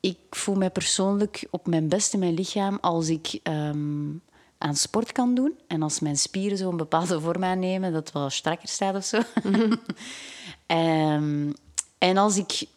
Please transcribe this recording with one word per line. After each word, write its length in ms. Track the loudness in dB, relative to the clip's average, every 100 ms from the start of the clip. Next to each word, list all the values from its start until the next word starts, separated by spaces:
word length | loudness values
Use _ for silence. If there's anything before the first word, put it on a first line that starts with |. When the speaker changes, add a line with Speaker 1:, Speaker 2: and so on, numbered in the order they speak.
Speaker 1:
Ik 160 | -2 -4 _
voel 240 | -8 -2
mij 160 | 0 2
persoonlijk 760 | 0 0 2 2 2 0 -4 -8
op 160 | -6 0
mijn 220 | 2 2
best 240 | 2 2
in 60 | 0
mijn 160 | 0
lichaam 440 | 0 -2 0 0 0
als 280 | 0 0 0
ik, 300 | -2 -4 -6
ehm, 640 | -4 -2 -2 -4 -4 -6 -6 -8 _ _ _ _
aan 160 | -4 -2
sport 360 | 0 -2 -2
kan 220 | 0 2
doen 200 | 2 0 -2 _
en 160 | -2
als 180 | 0 -2
mijn 160 | -2 0
spieren 420 | -2 -2 -2 -2
zo 120 | -2
een 60 | -2
bepaalde 440 | 0 2 2 0
vorm 240 | 0 0
aannemen, 480 | 0 0 0 0 0
dat 120 | -2
het 80 | -4
wel 160 | -4 -2
strakker 380 | -2 -2 -4 -6
staat 260 | -2 -2
of 100 | -2
zo. 140 | -2 0 0 -2
Speaker 2:
Mhm. 320 | 2 4 4 2
Speaker 1:
<laughs> 40 | -2 -14 -12 -14 -16 -16 -16 -18 _
Ehm, 840 | 2 4 4 4 2 2 0 -2 -6 -8 -8 -8 _
en 180 | 2 6
als 200 | 4 4
ik 260 | -2 -4 -6